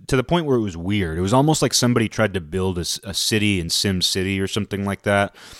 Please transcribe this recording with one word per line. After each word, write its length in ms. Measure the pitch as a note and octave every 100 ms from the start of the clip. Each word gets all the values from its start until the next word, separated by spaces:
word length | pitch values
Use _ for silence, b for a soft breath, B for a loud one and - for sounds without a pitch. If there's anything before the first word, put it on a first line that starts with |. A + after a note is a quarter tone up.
| -
to 80 | C3
the 80 |
point 220 | A#2+ F3 D3+
where 100 | B2
it 60 |
was 140 | G#2+ E2
weird. 420 | F2 G#2 E2+ E2
It 40 |
was 100 | F#2+
almost 300 | B2+ D3+ D#3
like 120 | C#3
somebody 340 | - B2 A#2+ G#2+
tried 260 | - G#2+
to 60 | F#2
build 380 | D2+ F#2 F#2 F2+
a 40 |
s-, 180 | D#2+ -
a 100 | G2+
city 460 | F2+ - A2 G#2 F#2+
in 100 | E2
Sim 320 | - G#2 F#2
City 380 | - G2 F#2 F#2+
or 60 | F#2+
something 380 | G#2+ G2 G2
like 180 | G2 F#2+
that 320 | G#2 G2+ G2+ B B